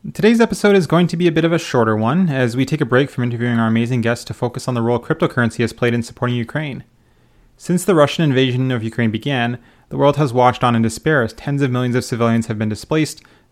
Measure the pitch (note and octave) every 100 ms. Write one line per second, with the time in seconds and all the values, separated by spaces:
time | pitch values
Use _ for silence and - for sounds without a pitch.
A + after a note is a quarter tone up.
0 | - - G3+ A#3 A3+ F#3+ G#3 G3+ D#3 D#3+
1 | F3 E3+ F3 D#3 E3 E3 - B2+ A2+ G#2+
2 | A2 D#3+ F#3 C3+ B2 A#2+ C3 D3 C3+ B2+
3 | C#3 - B2 A#2+ A#2+ A#2+ A2+ A2+ A#2 B2+
4 | A2+ A#2 - A2+ B2 - - A#2+ A#2 A#2+
5 | - D#3 F3 - A#2 - A#2 - A#2+ A#2
6 | A#2 - B2 B2 A#2 D3 D#3 C3 - _
7 | _ _ _ _ _ _ - F3 - F3
8 | C#3+ - D#3+ C3 C3 B2 C3 B2+ A2 -
9 | A2+ G#2+ C#3 C3+ A#2+ A#2+ _ _ _ C#3
10 | C#3 C#3+ D3+ A#2+ B2 A#2+ B2 A#2 A2+ -
11 | - D3+ A2+ - - C#3+ C#3 B2 B2+ B2
12 | A#2+ A#2 A#2 A#2 A2+ G#2+ A2 G#2+ - D#3
13 | D#3 - _ _ _